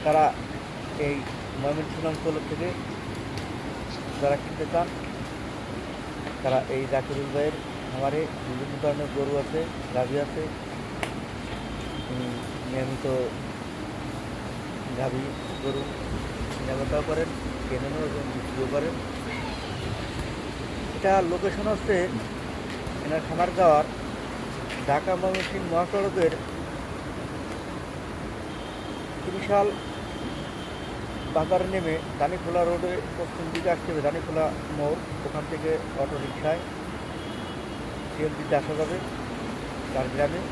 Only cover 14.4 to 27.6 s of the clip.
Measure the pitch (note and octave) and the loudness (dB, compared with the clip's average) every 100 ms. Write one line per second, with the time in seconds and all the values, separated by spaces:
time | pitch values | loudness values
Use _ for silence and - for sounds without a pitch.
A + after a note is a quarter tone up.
14.4 | - - - - - B2+ C3 B2+ C#3 - | -4 -4 -4 -4 -4 0 0 0 -2 -4
15.4 | - - C3+ C3+ - - - - - - | -6 -4 -2 -2 -2 -4 -4 -2 -2 -4
16.4 | - - B2+ C3+ C#3 D3+ D3 D#3 D#3+ C#3+ | -4 -2 -2 0 2 2 2 2 0 0
17.4 | - - - C3 C3+ D3+ D3+ C#3+ C#3 B2+ | -4 -4 -2 -2 -2 0 0 0 -2 -2
18.4 | - B2 B2+ C#3+ D#3 - - - - - | -2 -2 0 2 0 -2 -4 -4 -4 -2
19.4 | - - - - - - - - - - | -2 -4 -4 -2 -2 -2 -2 -4 -4 -4
20.4 | - - - - - - G3 G3 F3 F3 | -4 -4 -4 -4 -4 2 6 6 6 2
21.4 | F#3+ G3 G#3 G#3 - F#3+ F3 - - - | 2 2 0 0 4 4 4 0 -4 -6
22.4 | - - - - - - D3 D#3 D#3 E3 | -6 -6 -6 -6 -4 -4 0 0 0 2
23.4 | F3+ F3+ F3+ D3+ D3+ - - - - - | 2 8 10 10 6 -2 -4 -4 -4 -4
24.4 | - - - - - C#3+ F#3 F#3 F#3+ F#3+ | -4 -4 -4 -2 2 2 4 2 2 2
25.4 | F3+ G3 F3+ E3 F3 G3+ G3 F#3+ E3 D#3 | 0 -2 2 2 4 4 2 6 6 4
26.4 | - - - - - - - - - - | -4 -4 -4 -4 -6 -6 -6 -4 -4 -4
27.4 | - - | -4 -6